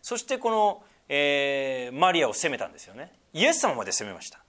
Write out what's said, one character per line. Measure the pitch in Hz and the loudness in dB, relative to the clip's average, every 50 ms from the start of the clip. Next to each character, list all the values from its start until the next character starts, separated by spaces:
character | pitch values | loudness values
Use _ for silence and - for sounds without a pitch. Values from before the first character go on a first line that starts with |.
そ | - - 240 | -6 -6 -6
し | 233 - | -6 -4
て、 | - 269 | -4 -4
こ | 254 254 233 | -2 0 0
の、 | 220 220 214 208 185 - - _ _ _ _ | 2 4 4 2 2 -2 -12 _ _ _ _
え | _ 135 143 143 143 143 143 139 139 139 139 135 135 131 127 123 123 127 | _ 0 2 4 4 4 2 2 0 0 0 -2 -2 -4 -4 -6 -8 0
ー、 | |
マ | 139 175 185 | 2 2 4
リ | 180 165 143 | 4 4 2
ア | 113 | 2
を | 104 | 0
責 | - - 165 | -2 -2 -2
め | 135 | -2
た | 117 95 | -4 -6
ん | 87 - | -10 -10
で | - | -18
す | - | -20
よ | - 95 | -20 -18
ね。 | 117 151 - _ _ _ _ | -18 -18 -18 _ _ _ _
イ | - 160 208 | -2 2 2
エ | 294 330 | 2 2
ス | - | 2
様 | - 214 143 | 0 0 0
ま | 117 101 | -2 -4
で | 95 - | -4 -4
責 | - 107 104 | -4 -4 -6
め | 92 | -10
ま | 82 | -12
し | - - | -14 -16
た。 | - - _ | -18 -20 _